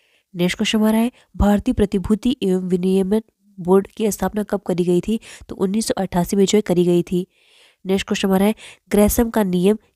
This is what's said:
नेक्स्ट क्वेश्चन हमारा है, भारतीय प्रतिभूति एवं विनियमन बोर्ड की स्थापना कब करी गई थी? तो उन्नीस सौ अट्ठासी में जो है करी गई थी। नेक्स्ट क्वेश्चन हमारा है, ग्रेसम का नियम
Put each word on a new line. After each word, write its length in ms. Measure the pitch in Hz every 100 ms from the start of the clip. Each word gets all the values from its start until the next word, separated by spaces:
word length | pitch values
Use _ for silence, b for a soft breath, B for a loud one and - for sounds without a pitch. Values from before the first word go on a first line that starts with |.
| _ _ _ 175
नेक्स्ट 220 | 175 -
क्वेश्चन 200 | 208 220
हमारा 200 | 220 220
है, 140 | 240 b b -
भारतीय 380 | 202 208 254
प्रतिभूति 640 | 240 202 202 175 214 247 -
एवं 260 | 196 185 185
विनियमन 520 | 180 185 190 190 214 - _ _ 190
बोर्ड 280 | 170 196 196
की 240 | - 214
स्थापना 320 | - 185 208
कब 180 | 202 202
करी 220 | - 180
गई 180 | 175 175
थी? 180 | - 226 B B B
तो 60 | -
उन्नीस 320 | 196 214 -
सौ 60 | -
अट्ठासी 380 | 190 180 175 202
में 100 | 190
जो 120 | 214
है 40 |
करी 240 | - 175 175
गई 180 | 175
थी। 240 | 170 180 190 b b b b b 185
नेक्स्ट 220 | 196 -
क्वेश्चन 200 | 202 196
हमारा 180 | 190 208
है, 100 | 220 B B -
ग्रेसम 400 | 208 202 220 226
का 140 | 220
नियम 340 | 196 180 190 220 _